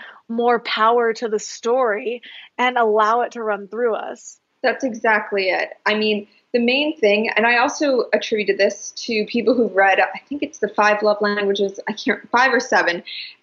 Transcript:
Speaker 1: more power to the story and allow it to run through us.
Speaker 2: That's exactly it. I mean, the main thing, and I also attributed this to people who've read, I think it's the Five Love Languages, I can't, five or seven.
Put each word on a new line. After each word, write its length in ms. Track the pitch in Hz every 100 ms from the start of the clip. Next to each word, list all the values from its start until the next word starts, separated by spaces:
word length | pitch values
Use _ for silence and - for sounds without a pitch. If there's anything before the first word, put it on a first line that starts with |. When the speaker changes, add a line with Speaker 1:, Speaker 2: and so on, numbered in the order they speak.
| - - -
Speaker 1:
more 320 | 233 240 240
power 540 | 233 - 220 240 233
to 140 | 220 240
the 100 | 208
story 800 | - - 226 247 247 202 254 240 - - - -
and 180 | 247 247
allow 460 | 226 214 214 233
it 100 | 240
to 100 | 233
run 260 | 220 202 196
through 260 | 214 240
us. 440 | 208 - 240 - - _ _
Speaker 2:
That's 220 | 233 233
exactly 640 | 269 233 233 214 208 202 185
it. 220 | 170 160 - -
I 80 |
mean, 320 | 214 214 208 202 _ _
the 60 | 240
main 360 | 233 262 302 302
thing, 320 | 208 208 220 -
and 100 | 226
I 120 | 240
also 460 | 269 294 302 254 -
attributed 420 | 214 - 220 196 190
this 360 | 202 208 -
to 340 | - - 226 202
people 280 | 240 214
who've 200 | 247 220
read, 260 | 185 196 190
I 180 | - - -
think 160 | 285
it's 160 | 285 -
the 100 | 202
Five 340 | - 208 208
Love 160 | 214 208
Languages, 580 | 208 208 202 196 196 196 -
I 40 |
can't, 360 | 214 - 208 -
five 220 | 240 262
or 80 | 240
seven. 420 | - 208 170 175 - - - -